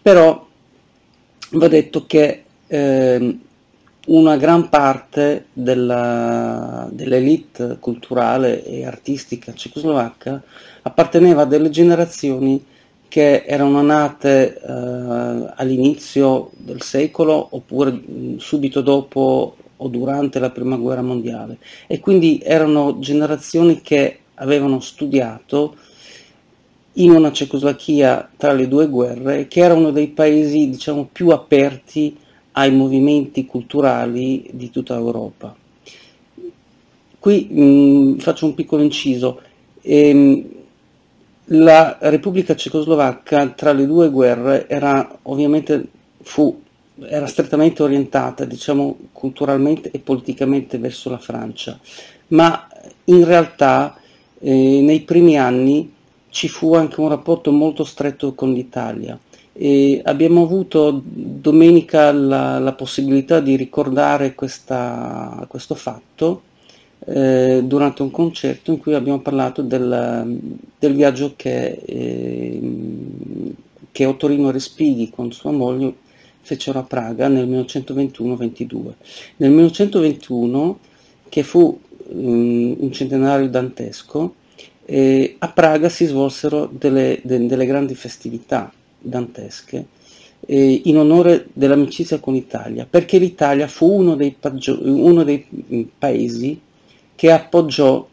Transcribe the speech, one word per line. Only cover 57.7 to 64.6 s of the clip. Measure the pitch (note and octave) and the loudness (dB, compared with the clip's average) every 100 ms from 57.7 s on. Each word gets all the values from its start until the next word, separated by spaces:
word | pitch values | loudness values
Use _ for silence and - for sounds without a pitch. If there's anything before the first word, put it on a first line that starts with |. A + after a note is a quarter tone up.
| D3+ | -4
stretto | D3 - C#3+ C#3 C#3 | -10 -6 -8 -6 -8
con | C3+ C3+ | -4 -4
l'Italia. | B2 B2+ B2+ A2+ A2+ - A#2+ _ _ _ | -4 -6 -10 -10 -10 -12 -16 _ _ _
E | - C#3+ C#3 C#3 C#3 - | -6 0 2 2 2 -2
abbiamo | C#3+ D#3+ E3+ | 0 2 4
avuto | E3 F#3+ F#3 D#3+ D3+ C#3 | 2 -2 -2 0 0 -2
domenica | - - - - D#3 D#3 E3 E3+ D#3+ D#3 D3 | -8 -14 -12 -4 2 6 8 6 4 2 4
la, | D3 C3+ C3+ C3 C3 | 2 0 0 -2 -2
la | C3 | -4
possibilità | C3 C3 - C#3 C#3 C3 E3 | -6 -10 -6 0 0 2 0
di | C#3 C3+ | 2 -2
ricordare | C3 - C#3+ C3 D3 C#3+ C#3 | -2 -4 -2 0 0 0 -2
questa, | - C3 - | -6 -12 -12